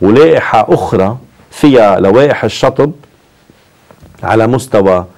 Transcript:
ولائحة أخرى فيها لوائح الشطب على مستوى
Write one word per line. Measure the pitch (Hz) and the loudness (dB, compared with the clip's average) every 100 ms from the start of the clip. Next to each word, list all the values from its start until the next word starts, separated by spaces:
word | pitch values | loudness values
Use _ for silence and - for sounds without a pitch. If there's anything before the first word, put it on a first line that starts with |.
ولائحة | 95 120 165 143 - 110 104 | 0 2 2 2 0 -2 0
أخرى | 175 - 104 95 123 - _ _ | -2 -2 -2 -2 -6 -16 _ _
فيها | - 147 127 101 92 | -2 2 4 2 2
لوائح | 95 117 143 117 | 2 2 2 -2
الشطب | 110 - 135 131 147 - _ _ _ _ _ _ _ _ _ _ - - | -6 -2 -2 -2 -4 -6 _ _ _ _ _ _ _ _ _ _ -20 -12
على | 90 110 113 | -4 0 0
مستوى | 127 - 107 95 90 90 | -2 -2 0 0 0 -4